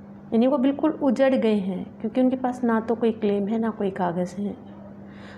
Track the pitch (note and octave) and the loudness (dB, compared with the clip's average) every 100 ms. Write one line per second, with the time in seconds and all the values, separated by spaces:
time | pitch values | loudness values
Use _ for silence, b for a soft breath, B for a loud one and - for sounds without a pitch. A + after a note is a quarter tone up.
0 | - - - A3+ B3+ C#4+ C4+ C#4 D#4 D4+ | -18 -18 -2 2 4 4 2 2 0 2
1 | C#4+ G#3+ C4+ C4 A3 G#3 F#3+ F#3 - - | 2 4 4 4 4 2 0 -4 -8 -8
2 | A3 B3+ B3+ B3+ B3+ B3 A#3 A3+ A3+ A3+ | -4 2 2 2 -2 0 0 2 0 0
3 | A#3 A3 G#3 G3+ G3 A3+ A3+ A3 G3+ F#3+ | 2 2 0 0 0 0 -2 -2 -2 0
4 | F3+ E3+ F3+ F#3+ G3+ - - - - - | -2 0 -2 -4 -6 -8 -12 -18 -18 -18
5 | B B B | B B B